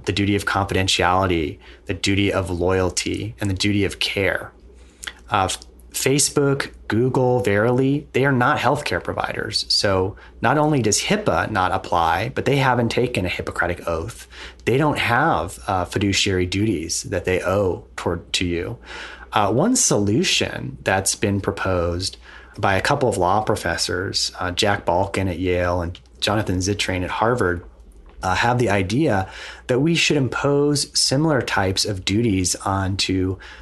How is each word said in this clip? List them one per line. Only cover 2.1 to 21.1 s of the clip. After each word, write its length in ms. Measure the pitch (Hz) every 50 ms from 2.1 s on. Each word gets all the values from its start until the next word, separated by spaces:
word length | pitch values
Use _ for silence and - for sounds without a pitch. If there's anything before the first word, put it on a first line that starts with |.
| 98 98 101 98
of 200 | 82 95 92 87
loyalty, 840 | 90 85 87 90 95 95 92 90 85 - - 90 90 90 - 107 120 -
and 80 | 113 101
the 60 | 95
duty 280 | 90 - 104 104 101 98
of 160 | 87 - -
care. 540 | - - - 101 98 90 - - - - - - - - - - - - - - - - - - - -
Uh, 140 | - 104 95
f-, 120 | 90 - - - - - - - -
Facebook, 800 | - - - 131 135 147 - - - 151 143 139 139 139 - - - - - -
Google, 540 | 104 107 127 131 123 139 127 123 123 123
Verily, 680 | - 101 101 101 107 120 123 127 131 135 143 147 151 - -
they 120 | 123 131
are 60 | 143
not 280 | 135 123 123 131 151 107
healthcare 440 | - 120 143 143 - - - 85 -
providers. 640 | - - - - - - - - - 107 - - -
So 480 | - - - 104 95 95 92 98 - - - - - -
not 180 | - 113 131 151
only 240 | 147 151 156 135 113
does 180 | 107 98 -
hipaa 480 | - - 190 208 208 - 87 80 92 -
not 220 | - 98 92 90
apply, 580 | 90 92 - - 87 87 82 82 82 87 107 123
but 160 | - - -
they 120 | - 135 139
haven't 320 | 135 135 123 120 120 113
taken 360 | - - 120 127 - - 92
a 40 | 87
Hippocratic 580 | - - 90 - 98 - 90 85 87 - - 85
Oath. 400 | 85 80 82 113 - - - - - - - - - - -
They 120 | - 113 135
don't 220 | 156 151 135 110
have, 600 | 107 113 117 123 147 165 143 80 80 92 - - - -
uh, 180 | 98 92 90
fiduciary 600 | - - - 104 101 98 - - 104 95 92 90
duties 580 | 90 90 98 104 110 101 76 80 82 - - -
that 220 | - 98 90 87
they 160 | 90 92 85
owe 440 | - 90 95 101 101 92 - - - - -
toward, 360 | - - 101 87 85 - - -
to 120 | - 95
you. 320 | 87 85 85 87 104 120 - - - - - - - - - - - -
Uh, 180 | 113 104 98
one 240 | 110 123 165 233 262
solution 1000 | 240 - - 151 110 104 101 104 139 190 - - - 101 - - - - 127 131 - -
that's 320 | - 95 95 98 -